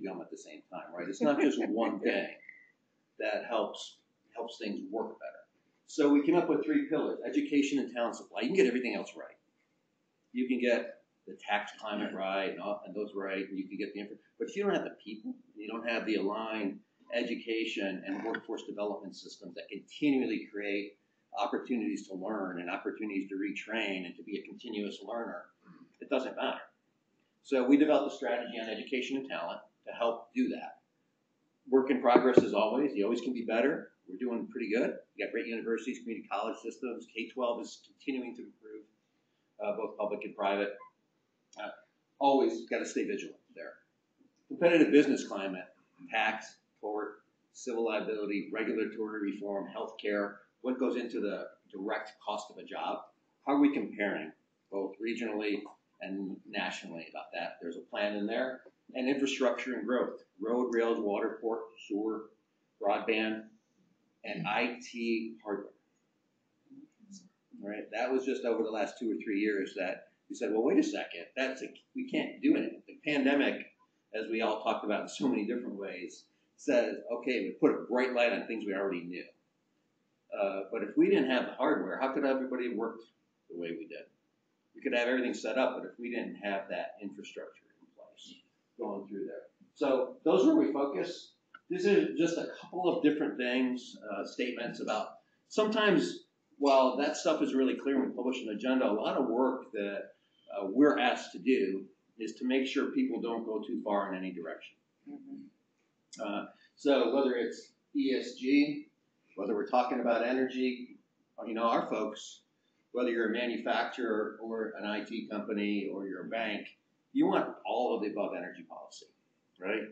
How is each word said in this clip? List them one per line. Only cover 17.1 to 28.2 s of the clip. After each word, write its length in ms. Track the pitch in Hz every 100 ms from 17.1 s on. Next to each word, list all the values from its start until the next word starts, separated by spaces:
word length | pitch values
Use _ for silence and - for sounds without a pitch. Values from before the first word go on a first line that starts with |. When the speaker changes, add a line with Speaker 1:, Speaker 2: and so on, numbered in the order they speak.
Speaker 1:
education 880 | 120 117 110 113 113 110 113 98 95 92
and 180 | 98
workforce 400 | 110 107 - 110
development 520 | - 101 104 98 95 90
systems 400 | 90 - 95 90
that 120 | -
continually 800 | - - - 151 135 113 107 -
create 460 | 101 104 101 - - _ _ _ -
opportunities 720 | 104 131 - 120 104 98 -
to 80 | 95
learn 460 | 95 107 92 87
and 80 | 87
opportunities 600 | 98 - - 107 95 95
to 60 | 98
retrain 680 | 101 98 - 113 104 92 90
and 100 | 90
to 80 |
be 140 | 85 98
a 60 |
continuous 560 | - 104 120 104 101 -
learner, 420 | 101 117 107 87 - _ 92 - - -
it 100 | -
doesn't 260 | 131 127 110
matter. 260 | 131 127 - _ _ _ _ _ _ _
So 240 | - 131 123
we 100 | 143
developed 360 | 151 139 135
a 20 |
strategy 440 | -